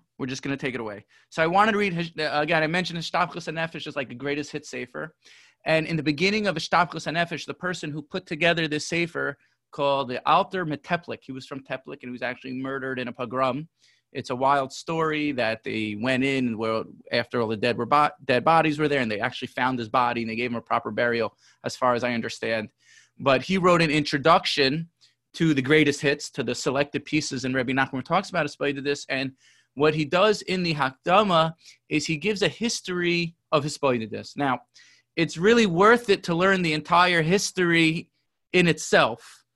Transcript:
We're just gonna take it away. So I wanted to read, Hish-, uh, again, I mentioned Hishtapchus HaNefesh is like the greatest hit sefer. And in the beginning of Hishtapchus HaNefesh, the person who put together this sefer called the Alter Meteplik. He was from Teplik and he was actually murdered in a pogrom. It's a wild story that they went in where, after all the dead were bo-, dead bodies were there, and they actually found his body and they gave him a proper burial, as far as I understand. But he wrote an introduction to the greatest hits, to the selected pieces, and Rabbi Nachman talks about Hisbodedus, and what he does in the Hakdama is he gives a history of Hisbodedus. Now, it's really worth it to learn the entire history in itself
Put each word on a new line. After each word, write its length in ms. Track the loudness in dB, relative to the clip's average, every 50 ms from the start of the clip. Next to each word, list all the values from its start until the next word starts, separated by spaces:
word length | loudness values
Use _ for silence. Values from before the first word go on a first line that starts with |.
| _ _ _ -8
We're 80 | -6
just 160 | -6 -6 -6
gonna 160 | -6 -6 -6 -4
take 160 | -4 -6 -6
it 60 | -6
away. 260 | -8 -8 -10 -12 -16 _ _ _ _ _
So 120 | -2 0
I 40 | 0
wanted 260 | 4 4 4 4 4
to 60 | 4 2
read, 160 | 2 0 0
Hish-, 180 | -2 -4 -6 -6 -6
uh, 100 | -4 -2 0
again, 280 | 0 0 2 2 2
I 40 | 2
mentioned 320 | 0 0 -2 -2 -4 -6 -8
Hishtapchus 500 | -6 -4 -2 -2 -2 -2 -4 -10 -10 -8
HaNefesh 360 | -6 -6 -6 -6 -8 -10 -10
is 100 | -8 -6
like 140 | -6 -6 -8
the 40 | -8
greatest 380 | -8 -4 -4 -2 -4 -4 -6
hit 140 | -8 -12 -10
sefer. 480 | -10 -10 -10 -10 -10 -10 -12 -12 -12 _ _ _ -20 -20 -20 -20 _ _ _ -2
And 220 | 0 0 0 0
in 100 | 0 -2
the 60 | -2
beginning 440 | 0 0 0 0 0 0 0 0 -2
of 100 | -2 -2
Hishtapchus 500 | -4 -2 0 2 2 2 2 -2 -8 -6
HaNefesh, 400 | -4 -2 -2 -2 -2 -4 -8 -8
the 80 | -10 -10
person 360 | -8 -6 -8 -6 -6 -8 -8
who 120 | -8 -10
put 240 | -10 _ -10 -10 -8
together 420 | -8 -4 0 2 2 2 2 0 -2
this 180 | -2 -4 -4
sefer 520 | -4 -2 -2 -2 -2 -4 -4 -4 -6 -6 _ _ _ _ _ _ _
called 400 | -4 -2 0 2 2 0 0 -2
the 100 | -4 -2 2 2
Alter 380 | 4 4 2 0 -4 -6 -4
Meteplik. 540 | -4 -6 -6 -4 -4 -4 -4 -4 -6 -12 -12
He 100 | _ -14
was 140 | -14 -14 -12
from 140 | -12 -14 -12
Teplik 420 | -10 -10 -10 -10 -10 -12 -16 -14
and 60 | -12 -12
he 20 |
was 100 | -10 -8
actually 320 | -6 -6 -8 -8 -10 -10
murdered 460 | -10 -8 -6 -6 -6 -6 -6 -6 -6 -6
in 100 | -8 -8
a 40 |
pogrom. 560 | -8 -8 -8 -4 -2 0 0 0 0 -2 -6 -10 _ _ _ _ _ _ _ _
It's 160 | -12 -10 -8 -6
a 80 | -4
wild 380 | 0 2 2 4 2 0 -2 -6
story 580 | -12 -8 -6 -4 -2 -2 -2 -2 -2 -2 -2
that 300 | -2 0 0 -2 -2 -4
they 340 | -6 -6 -4 -4 -4 -4 -4 -4
went 240 | -2 0 0 0
in 360 | 0 0 0 0 -2 -2 -2 -2
where, 260 | -2 -2 -2 -2 -4 -6 -14 -20 -8 -2
after 280 | -2 -2 -2 -2 -2 -2
all 80 | -2 -2
the 80 | -2
dead 220 | -2 -2 -2 -2 -2
were 80 | 0
bo-, 240 | 2 4 4 4 2 0 -4 -2
dead 200 | 0 2 2 4
bodies 340 | 4 4 6 4 2 0 0
were 100 | 0 0
there, 120 | 0 0
and 100 | 0 0
they 100 | -2 -2
actually 280 | -4 -4 -6 -6 -12 -8
found 300 | -4 -2 0 0 0 -2
his 100 | -4 0
body 320 | 0 2 2 2 0 -2
and 80 | -4 -4
they 60 | -4
gave 140 | -4 -4 -4
him 60 | -4
a 40 | -6
proper 300 | -4 -2 -2 -2 -2 -2
burial, 440 | -2 0 0 0 2 0 -2 -2 _ _ _ _ _ _ -10
as 120 | -8 -4
far 180 | 0 2 2 2
as 100 | 2 0
I 80 | -2
understand. 560 | -2 -2 -4 -6 -8 -6 -4 -4 -2 -4 -4 -8 _ _ _ _ -20 -20 _ _ _ -2
But 220 | 2 2 2 2
he 160 | 2 0 0
wrote 240 | 2 4 4 4 4
an 100 | 4 2
introduction 1000 | 2 0 0 0 -2 2 4 6 6 6 4 0 0 2 2 2 0 -2 -6 -8 _ _ _ _ _ _ _ _ -2
to 200 | 0 2 4 4
the 80 | 4
greatest 380 | 4 4 6 6 6 4 2 0
hits, 280 | 0 0 0 -2 -4 -10
to 120 | -6 -6
the 120 | -4 -4 -4
selected 500 | -4 -2 -2 0 0 -2 -2 -4 -8 -6
pieces, 400 | -2 -2 -2 -2 -2 -6 -6 -4
and 100 | -2 -2
Rabbi 180 | -2 -2 0
Nachman 320 | 0 0 -2 -2 -4 -8 -4
talks 260 | -2 -2 -2 -2 -2
about 160 | -4 -4 -4
Hisbodedus, 600 | -4 -4 -4 -4 -4 -2 -2 -2 -4 -4 -4 -4 -6
and 240 | -4 -4 -4 -6 -8 _ _ _ _ _ _ _ -2
what 200 | 0 2 2 2
he 100 | 2 0
does 380 | 0 2 2 4 4 2 0
in 220 | -2 -4 -2 -2 0
the 100 | -2 0
Hakdama 800 | 0 -2 -2 -4 _ 0 2 4 4 4 4 4 4 2 2 -2 _ -18 -20 -20 _ _ -4
is 160 | -4 -2 -2
he 120 | -2 -4
gives 260 | -2 -2 -2 0 0
a 60 | 0 -2
history 880 | -2 -2 -4 -4 -4 -4 -6 -6 -4 -2 0 0 0 0 -2 -4 -8 _ _ 0
of 100 | 0 0 0
Hisbodedus. 720 | -2 -4 -2 0 0 2 0 -2 -6 -8 -10 -12 -10 -6
Now, 260 | -4 -2 -2 -2 -2 -6 _ _ -20 -20 -20 _ _ _ _ -2
it's 220 | -2 -2 -2 -2
really 300 | 2 4 6 6 6 4
worth 420 | 4 4 6 6 6 6 6 4 2
it 160 | 0 0 0
to 100 | -2 0
learn 280 | 2 4 4 4 2
the 100 | 2 0
entire 500 | -2 -2 0 2 4 4 6 6 4 2
history 880 | 2 4 2 2 0 -2 -2 0 2 4 4 4 4 4 2 -2 -6 _ _ _ _ _ _ _ _ _
in 140 | 2 4 4
itself 760 | 4 2 0 0 2 4 6 6 4 2 -4 -12 -20 -20 -20 _ _ _